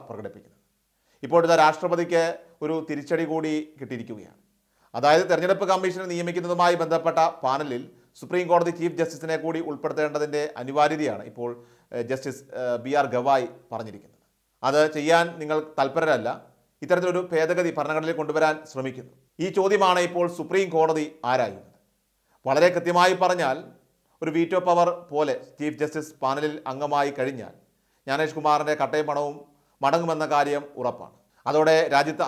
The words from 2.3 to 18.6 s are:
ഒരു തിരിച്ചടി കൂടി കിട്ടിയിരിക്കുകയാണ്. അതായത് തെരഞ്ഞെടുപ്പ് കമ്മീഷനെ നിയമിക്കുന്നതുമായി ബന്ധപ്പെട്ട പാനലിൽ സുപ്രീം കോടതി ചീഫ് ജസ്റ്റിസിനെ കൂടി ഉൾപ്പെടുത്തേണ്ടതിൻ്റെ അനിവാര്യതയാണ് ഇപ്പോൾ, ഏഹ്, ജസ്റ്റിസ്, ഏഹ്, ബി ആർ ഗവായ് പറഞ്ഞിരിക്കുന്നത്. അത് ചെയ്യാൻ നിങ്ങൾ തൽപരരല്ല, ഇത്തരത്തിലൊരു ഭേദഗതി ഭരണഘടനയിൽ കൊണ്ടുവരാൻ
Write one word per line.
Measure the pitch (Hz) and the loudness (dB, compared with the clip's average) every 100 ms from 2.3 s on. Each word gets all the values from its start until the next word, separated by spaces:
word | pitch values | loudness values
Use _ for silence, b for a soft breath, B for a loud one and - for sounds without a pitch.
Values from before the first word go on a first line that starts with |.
| 165 - _ | -2 -12 _
ഒരു | 151 160 156 | -4 -4 -4
തിരിച്ചടി | 143 143 160 160 | -8 -4 -2 -2
കൂടി | 160 156 151 151 - | -2 -2 -4 -6 -12
കിട്ടിയിരിക്കുകയാണ്. | 127 123 113 107 87 _ _ _ _ _ _ 117 | -12 -10 -10 -14 -16 _ _ _ _ _ _ 0
അതായത് | 143 160 185 | 4 6 4
തെരഞ്ഞെടുപ്പ് | 160 180 190 190 | 0 2 0 2
കമ്മീഷനെ | 190 185 180 185 | 0 0 -4 -6
നിയമിക്കുന്നതുമായി | 175 175 175 175 175 175 175 | -6 -4 -4 -4 2 2 2
ബന്ധപ്പെട്ട | 160 165 165 160 156 - | 2 2 2 2 2 2
പാനലിൽ | 127 135 151 120 - b b _ | -2 0 -2 -6 -8 b b _
സുപ്രീം | 127 180 180 | -4 -2 4
കോടതി | 175 175 165 | 4 4 0
ചീഫ് | 165 156 | -4 -2
ജസ്റ്റിസിനെ | 160 151 160 160 | -4 -4 -4 -4
കൂടി | 160 160 160 | -2 -4 -6
ഉൾപ്പെടുത്തേണ്ടതിൻ്റെ | 139 156 151 151 147 147 147 147 - | -6 -6 -2 -2 -2 -2 -2 -4 -6
അനിവാര്യതയാണ് | 127 143 151 156 143 101 107 | -4 2 2 2 -2 -4 -10
ഇപ്പോൾ, | 110 120 120 b b b | -10 -10 -10 b b b
ഏഹ്, | 120 120 | -8 -4
ജസ്റ്റിസ്, | 131 139 123 - 117 | -4 -6 -12 -12 -8
ഏഹ്, | 127 120 | -4 -4
ബി | 123 143 | -2 0
ആർ | 135 | 0
ഗവായ് | 123 131 135 123 - _ | 0 2 0 0 -10 _
പറഞ്ഞിരിക്കുന്നത്. | 113 110 98 - _ _ _ _ _ 127 | -12 -12 -16 -20 _ _ _ _ _ 0
അത് | 147 156 156 | 4 4 2
ചെയ്യാൻ | 147 170 170 170 | 2 4 4 -4
നിങ്ങൾ | 151 156 156 - | -4 -4 -2 -2
തൽപരരല്ല, | 135 151 160 127 113 - - _ _ _ | -2 0 0 0 0 -6 -12 _ _ _
ഇത്തരത്തിലൊരു | 143 175 180 180 180 | 0 2 2 -2 -2
ഭേദഗതി | 165 160 175 170 160 | 0 0 0 0 -2
ഭരണഘടനയിൽ | 147 156 160 156 | -2 -2 -2 -4
കൊണ്ടുവരാൻ | 147 151 156 156 | -2 0 2 0